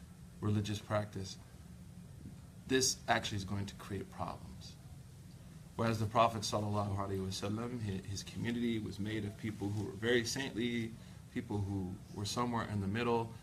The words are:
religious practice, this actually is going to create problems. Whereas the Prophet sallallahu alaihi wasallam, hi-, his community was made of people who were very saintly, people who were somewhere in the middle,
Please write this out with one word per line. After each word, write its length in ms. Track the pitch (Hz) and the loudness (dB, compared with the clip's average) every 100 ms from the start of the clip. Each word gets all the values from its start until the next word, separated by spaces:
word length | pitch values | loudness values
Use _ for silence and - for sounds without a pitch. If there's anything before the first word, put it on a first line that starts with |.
| - - - - | -16 -16 -16 -2
religious 380 | 107 107 104 101 | 2 4 4 -2
practice, 600 | - 107 104 98 95 - - - - - - - - - - - - - - | 0 0 0 -4 -6 -8 -14 -16 -14 -14 -14 -14 -14 -12 -12 -14 -14 -10 4
this 300 | 131 123 - - | 6 6 2 4
actually 300 | 113 - 104 | 4 4 -2
is 60 | |
going 220 | 92 101 101 | -2 -2 -2
to 80 | - | -6
create 320 | - 98 95 | -4 -4 -4
problems. 640 | - 90 - - - - - - - - - - - - - - | -4 -4 -6 -10 -12 -12 -14 -14 -14 -14 -14 -14 -14 -14 -14 -10
Whereas 240 | - 117 110 | 2 4 4
the 80 | 107 | 4
Prophet 360 | 120 113 113 | 8 8 6
sallallahu 540 | 104 110 104 104 101 98 | 0 0 2 2 2 2
alaihi 280 | 98 98 95 | 0 0 0
wasallam, 560 | 95 101 107 120 123 | 0 0 0 -2 -2
hi-, 180 | 107 92 - | -2 -2 -2
his 140 | 98 | -6
community 560 | - - 110 120 120 113 | -6 -2 0 2 2 2
was 220 | 104 98 | 0 -2
made 240 | 104 110 | -2 0
of 120 | 104 - | -2 -4
people 320 | 110 104 101 | -4 -2 -2
who 140 | 104 | 0
were 80 | 98 | -2
very 320 | 95 113 123 | 0 4 4
saintly, 680 | 117 135 135 - 120 120 113 - - - - | 4 0 -2 0 0 2 -2 -4 -12 -14 -6
people 260 | 127 117 104 | -6 -2 0
who 340 | 98 98 92 95 - | 0 0 -2 -4 -8
were 120 | - 101 | -4 -2
somewhere 420 | - 120 117 - | 2 2 2 0
in 100 | 104 | 0
the 60 | 95 | 2
middle, 460 | 107 120 117 113 - | 2 4 4 2 -6